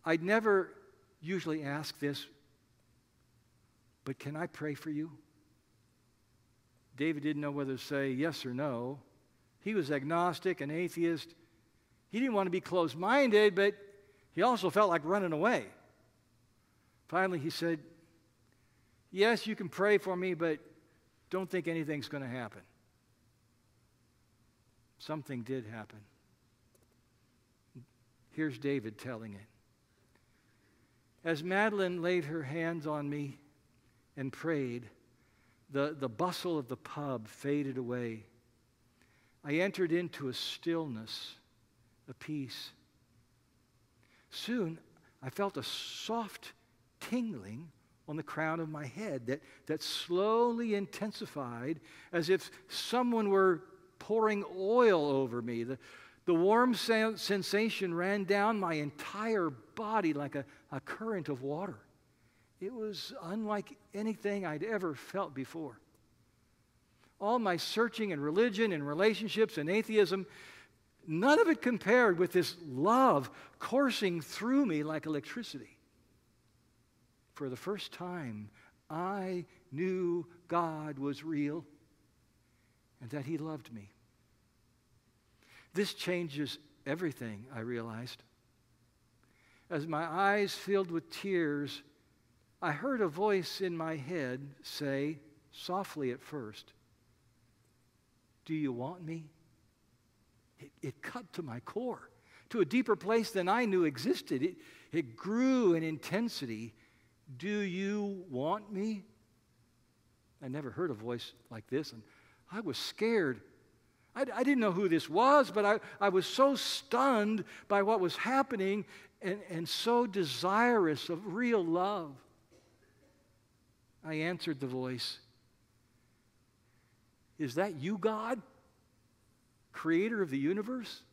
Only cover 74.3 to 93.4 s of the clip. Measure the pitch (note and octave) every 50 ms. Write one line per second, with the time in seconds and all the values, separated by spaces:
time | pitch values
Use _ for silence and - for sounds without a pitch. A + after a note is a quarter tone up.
74.3 | - - G3+ A#3 C4 C#4 C#4+ G#3+ D#3+ D3 D3 D#3 D#3 D3+ - D#3 D#3 D3 D3 -
75.3 | - A#3+ A3 - - C#3 A2 - - _ _ _ _ _ _ _ _ _ _ _
76.3 | _ _ _ _ _ _ _ _ _ _ _ _ _ _ _ _ _ _ _ _
77.3 | _ - D3 C3 B2 - - F3+ G#3 G3 - - - - F3 F3+ F3+ F3+ D3+ B2
78.3 | A2 G#2 G#2+ G#2+ _ - - - _ _ _ _ D#3 D#3+ F3 F#3+ G3+ G3+ F#3 F#3
79.3 | F#3 F3+ E3+ - - - _ _ C3 C#3+ F3+ F#3 F#3 F#3 F#3 F3 E3+ F3 E3 -
80.3 | - - _ - E3 E3+ E3+ E3 D#3+ D#3 D#3 D3+ C#3+ C3+ C#3 C#3+ C#3+ C#3+ D3+ D#3+
81.3 | D#3+ D3 D3 C#3+ D3+ E3+ - - - _ _ _ _ _ _ _ _ _ _ _
82.3 | _ _ _ _ _ _ _ _ _ _ _ _ _ _ C3 A2+ C#3+ D3 C3 B2+
83.3 | E3 C#3+ D3+ D#3+ D#3 C#3+ A2+ - A#2 G#2+ G2 G2 _ _ _ _ _ _ _ _
84.3 | _ _ _ _ _ _ _ _ _ _ _ _ _ _ _ _ _ _ _ _
85.3 | _ _ _ _ - - - _ _ F3 G#3 - - - - F3 F3+ F3 F3 D#3+
86.3 | C#3 D3 D3 C3 - - - - _ _ _ C#3 C#3+ E3 F#3 D#3+ C3+ - B2 A2+
87.3 | G#2+ G2 A2+ C3 - A2+ A2 A#2+ B2 A#2 A2+ A#2 A2 A2+ B2 B2 - - - _
88.3 | _ _ _ _ _ _ _ _ _ _ _ _ _ _ _ _ _ _ _ _
89.3 | _ _ _ _ _ _ _ _ - D3+ C#3+ E3 D#3 D3 C3+ C3+ D#3 F3+ G3 G3
90.3 | G3+ G#3 G3+ F#3 - - - F#3 G3+ G3 F#3+ F3 E3+ E3 - - - - - G3
91.3 | F#3+ F3 E3 D3 D3 C#3+ D3 C3+ - - - - _ _ _ _ _ _ _ _
92.3 | _ _ _ _ _ _ - E3+ E3+ D3 A3 C#4 C#4 A#3 G#3 E3+ C#3+ E3+ G3+ G#3+
93.3 | G3+ F#3+